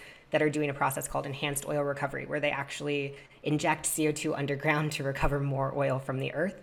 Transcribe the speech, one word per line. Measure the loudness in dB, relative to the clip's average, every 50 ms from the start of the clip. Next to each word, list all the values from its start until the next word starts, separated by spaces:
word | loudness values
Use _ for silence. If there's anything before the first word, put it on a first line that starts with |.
| -8 -16 -20 -20 -8 0
that | 2 4
are | 4 4
doing | 2 2 0 0
a | 0
process | 2 0 0 0 -2 -6
called | -4 -4 -4 -4
enhanced | -4 -4 -2 -2 -2 -2 -2 -4 -2
oil | -2 0 0
recovery, | 0 -2 -2 -2 -4 -4 -4 -6
where | -4 -2 0
they | 0 0
actually | 0 0 -4 -6 -6 -6 -2 -2 0 0 -2 -4 -6 -10 -16 -20 -16 -6 0
inject | 2 2 4 4 2 2 2 0
C | -2 0 2 2 2
O | 2
two | 2 0 -2 -2
underground | 0 0 -2 -2 0 2 2 4 4 2 0 -2
to | -2 -2
recover | -2 0 2 2 4 4 4
more | 2 0 0 0 0 0 0
oil | 2 2 2 2 0
from | -2 -2 -4 -2
the | -2 -2 -2
earth | 0 -2 -2 -2 -6